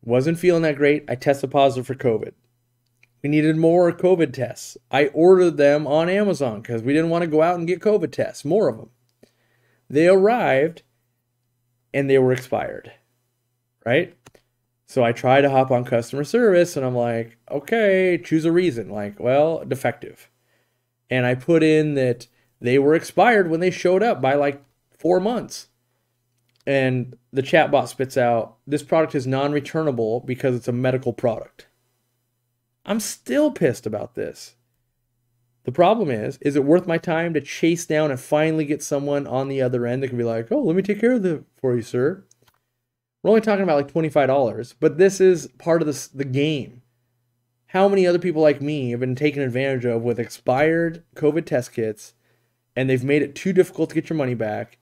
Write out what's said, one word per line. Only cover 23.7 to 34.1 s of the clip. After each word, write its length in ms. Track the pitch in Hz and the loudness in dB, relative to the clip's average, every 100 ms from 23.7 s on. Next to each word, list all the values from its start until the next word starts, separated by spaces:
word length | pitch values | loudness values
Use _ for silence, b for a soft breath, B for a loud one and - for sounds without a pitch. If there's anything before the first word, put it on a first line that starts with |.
showed 320 | 175 180 185 | 0 0 2
up 180 | 226 165 | 2 0
by, 140 | 131 | 0
like, 280 | 143 143 143 _ _ _ | 2 0 -4 _ _ _
four 280 | _ 160 185 | _ 0 0
months. 500 | 196 240 151 - - _ _ _ _ _ _ _ _ _ - | 0 -4 -8 -16 -20 _ _ _ _ _ _ _ _ _ -4
And 500 | 139 131 127 123 - _ | 0 0 -2 -6 -14 _
the 100 | 139 | -6
chatbot 460 | 139 170 147 143 123 | 2 2 4 0 -2
spits 280 | - 131 135 | -6 -6 -2
out, 420 | 120 117 - _ - | 0 0 -4 _ -8
"This 160 | 147 | -8
product 320 | - 165 156 | -2 0 0
is 120 | 151 127 | -2 -4
non-returnable 920 | 135 143 147 143 160 156 120 113 117 | -2 -2 -4 -4 -4 -4 -2 -2 -4
because 340 | - 127 139 | -6 -4 -2
it's 140 | 123 120 | -4 -4
a 40 | |
medical 400 | 123 127 127 127 | -4 -2 -2 -4
product." 540 | 113 123 110 - _ - _ _ _ _ _ _ _ _ _ _ _ | -4 -4 -4 -10 _ -20 _ _ _ _ _ _ _ _ _ _ _
I'm 160 | - 214 | -6 -6
still 500 | - - - 269 302 | -6 -12 -4 0 0
pissed 360 | - 156 110 - | 0 -2 -2 -6
about 280 | 107 - | -8 -10